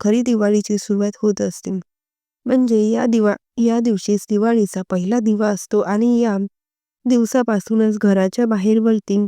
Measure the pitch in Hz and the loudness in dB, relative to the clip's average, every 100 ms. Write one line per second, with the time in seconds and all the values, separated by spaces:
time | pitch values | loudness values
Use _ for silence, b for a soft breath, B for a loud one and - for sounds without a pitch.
0 | 208 233 247 220 208 208 - 208 - 202 | 0 0 0 0 2 0 0 -4 -2 -2
1 | 202 - 214 196 202 - - 190 - _ | -2 -2 -2 0 -4 -6 -8 -8 -10 _
2 | _ _ _ _ 247 254 254 220 214 226 | _ _ _ _ 0 2 2 2 2 0
3 | 240 226 208 202 _ - 226 233 233 196 | 2 2 2 0 _ -2 0 0 0 -2
4 | - 202 - 208 220 233 202 185 185 185 | 0 -2 -2 -2 0 0 0 -4 -6 -4
5 | 180 240 220 208 214 202 - 208 180 208 | -2 -2 0 0 -2 -4 -2 -2 0 0
6 | 240 240 233 196 196 - _ _ _ _ | 2 2 0 -2 -6 -10 _ _ _ _
7 | 247 247 226 262 233 208 - 220 220 208 | 0 0 2 0 0 -2 -2 0 0 0
8 | 208 196 190 - 233 214 196 220 226 220 | 2 2 0 0 -2 0 2 2 2 0
9 | - 202 | 0 -2